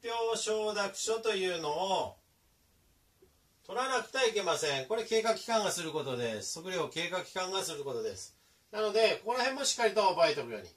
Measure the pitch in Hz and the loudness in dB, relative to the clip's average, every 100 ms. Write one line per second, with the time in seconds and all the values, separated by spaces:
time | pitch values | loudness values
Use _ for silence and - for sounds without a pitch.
0 | 233 233 226 220 214 214 214 208 196 - | -4 0 0 0 0 0 0 0 -2 -2
1 | 214 220 220 196 185 170 151 156 190 180 | -2 0 0 0 0 -2 -2 -2 0 0
2 | - - _ _ _ _ _ _ _ _ | -2 -8 _ _ _ _ _ _ _ _
3 | _ _ - _ _ _ - 208 269 254 | _ _ -20 _ _ _ -8 -2 0 0
4 | - 262 240 202 185 220 151 139 131 226 | -2 2 2 2 0 0 0 0 -2 -2
5 | 214 220 220 220 - 220 190 175 160 151 | 0 2 2 0 2 2 2 -2 -2 -4
6 | 135 120 117 107 98 165 180 180 147 160 | -2 -2 -2 -2 -6 -8 -4 -2 -2 -2
7 | 170 180 170 190 185 190 - 147 139 117 | -4 -4 -6 -6 -2 -2 -4 -4 -6 -4
8 | 110 95 - - _ _ _ 214 214 214 | -4 -6 -14 -18 _ _ _ -2 0 4
9 | 214 - 214 247 254 269 269 240 226 208 | 4 4 -2 0 0 0 -2 2 2 6
10 | 190 175 160 147 120 107 92 | 4 6 4 4 -4 -8 -12